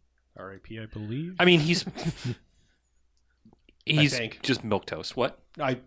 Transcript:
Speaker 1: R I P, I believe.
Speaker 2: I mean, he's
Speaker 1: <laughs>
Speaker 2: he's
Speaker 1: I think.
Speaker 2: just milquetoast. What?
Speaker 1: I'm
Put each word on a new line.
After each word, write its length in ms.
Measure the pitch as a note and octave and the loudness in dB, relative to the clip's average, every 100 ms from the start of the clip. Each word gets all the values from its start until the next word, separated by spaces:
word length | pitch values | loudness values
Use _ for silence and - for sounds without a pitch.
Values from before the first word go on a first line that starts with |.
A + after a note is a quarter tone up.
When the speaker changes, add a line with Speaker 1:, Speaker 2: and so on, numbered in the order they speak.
| _ _ _ - | _ _ _ -16
Speaker 1:
R 180 | F#2+ | -16
I 40 | F#2+ | -16
P, 180 | - A2 | -14 -14
I 80 | A2 | -12
believe. 480 | G#2+ G#2+ B2 E3+ F#3 | -10 -8 -6 -6 2
Speaker 2:
I 60 | F3+ | 6
mean, 140 | F3 | 6
he's 260 | D3+ E3+ - | 6 2 -2
Speaker 1:
<laughs> 500 | - E3+ - B2 A#2 _ _ _ _ _ _ _ _ _ _ _ - _ _ - | -6 -6 -6 -6 -8 _ _ _ _ _ _ _ _ _ _ _ -20 _ _ 0
Speaker 2:
he's 280 | D3+ D3 | 4 4
Speaker 1:
I 40 | B2+ | 2
think. 240 | A2+ - | -2 -4
Speaker 2:
just 240 | - C3 A2+ | -2 0 2
milquetoast. 500 | G2 - E2 F2+ - | 0 0 -8 -6 -2
What? 240 | A#2+ - _ - | -2 -2 _ -4
Speaker 1:
I'm 220 | C#3 B2+ | -2 -2